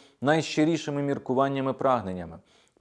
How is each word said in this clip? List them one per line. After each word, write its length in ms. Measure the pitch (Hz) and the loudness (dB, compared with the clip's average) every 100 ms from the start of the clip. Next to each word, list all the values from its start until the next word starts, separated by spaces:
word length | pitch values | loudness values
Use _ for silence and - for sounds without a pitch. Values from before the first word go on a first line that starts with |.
| - - | -20 -4
найщирішими 840 | 131 160 147 - 156 160 - 143 | 2 2 2 2 2 2 -2 -4
міркуваннями, 680 | 143 139 - 127 139 139 135 | -2 -4 -2 0 2 0 -2
прагненнями. 680 | 131 135 120 95 90 82 82 _ _ _ _ | 0 2 2 -2 -8 -10 -14 _ _ _ _